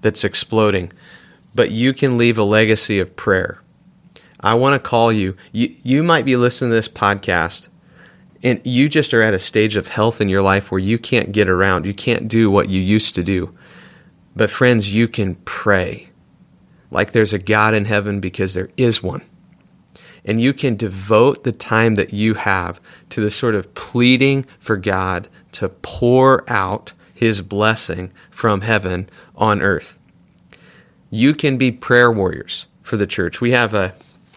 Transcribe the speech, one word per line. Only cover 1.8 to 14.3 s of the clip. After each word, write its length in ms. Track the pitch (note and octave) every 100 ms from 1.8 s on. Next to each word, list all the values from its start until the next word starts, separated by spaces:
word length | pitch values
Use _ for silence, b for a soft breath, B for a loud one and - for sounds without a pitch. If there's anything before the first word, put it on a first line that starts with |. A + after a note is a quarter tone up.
| B2+
can 240 | B2+ C#3 A#2+
leave 220 | A#2 A2
a 40 |
legacy 540 | G2+ G#2+ A2 G#2+ - G2+
of 180 | F2 -
prayer. 460 | G#2+ F#2 - - _ _ _ _ _ b b b
I 160 | G2+ A#2
wanna 240 | C3+ C#3
call 340 | - A#2+ A#2
you. 240 | A2 F#2+ F#2 B
You, 240 | G#2+ A#2+ -
you 180 | - C#3
might 240 | E3+ D#3+ C3+
be 100 | B2
listening 360 | B2 - B2
to 40 | A2+
this 140 | -
podcast 800 | - G2+ G2 - F2+ E2 - - _ b b b b b b
and 180 | B2+ A#2+
you 260 | B2 B2 D3
just 240 | D#3 -
are 80 | A#2
at 140 | A2 F#2+
a 40 |
stage 360 | - G#2+ G#2+ G#2
of 120 | -
health 320 | - A2+ -
in 100 | G2+
your 120 | G2
life 300 | G2 G2 -
where 80 | F#2+
you 180 | F#2+ A#2
can't 340 | - A#2+ -
get 160 | G#2 F#2+
around. 380 | F2+ G2 F2+ F2+
You 80 |
can't 340 | G2+ - A#2 A2
do 220 | A2+ A2
what 200 | G2 -
you 120 | F#2+
used 320 | F#2 A2 -
to 100 | -
do. 320 | F2 F#2 E2 B B B B B B B _